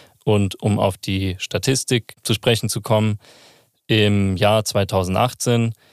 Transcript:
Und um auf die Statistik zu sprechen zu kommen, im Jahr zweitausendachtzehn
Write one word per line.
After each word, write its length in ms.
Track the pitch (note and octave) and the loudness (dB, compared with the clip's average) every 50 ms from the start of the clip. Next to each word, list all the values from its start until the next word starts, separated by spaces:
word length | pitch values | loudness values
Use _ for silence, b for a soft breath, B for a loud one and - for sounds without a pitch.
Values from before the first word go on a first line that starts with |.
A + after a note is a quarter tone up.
| B B B B - | B B B B -2
Und 360 | A2 G#2 G2+ G2+ F#2 - - | 0 2 2 0 -2 -4 -4
um 160 | - G#2 G#2 | -2 0 0
auf 200 | G#2 G2+ G2 - | 2 0 0 -2
die 400 | - - G#2 F#2+ F#2+ G2 F#2+ F#2 - | -4 -6 -4 -4 -2 -2 -4 -4 -6
Statistik 760 | - - - F#2 - C3 C3+ - - - B2+ A2+ - - - _ | -8 -6 -6 -2 -2 0 -2 -2 -2 -2 -2 -2 -2 -6 -14 _
zu 120 | - - A#2 | -4 -4 -4
sprechen 340 | - - B2+ A#2 - - G#2 | 0 2 0 0 2 0 -4
zu 120 | - - | -6 -6
kommen, 360 | - - A2 G#2+ G#2+ G#2+ G2+ b b b b b b b b b b b b b _ | -2 0 2 2 2 0 -2 b b b b b b b b b b b b b _
im 480 | - A2+ A2 G#2 G#2 G2+ G2+ G2 G2 F#2 | 0 2 2 4 4 2 2 2 0 0
Jahr 280 | F2 G#2 G#2 A2 A2 G#2+ | 2 2 2 2 2 0
zweitausendachtzehn 1120 | - - G#2 G2 - G2 F#2+ F2+ F2+ F#2 - A#2+ B2+ - - - B2+ A#2+ A#2 A#2 A2+ A2 b b b | 0 -2 -2 0 0 0 -2 0 0 0 0 0 -2 -2 -4 -2 0 2 2 0 -2 -4 b b b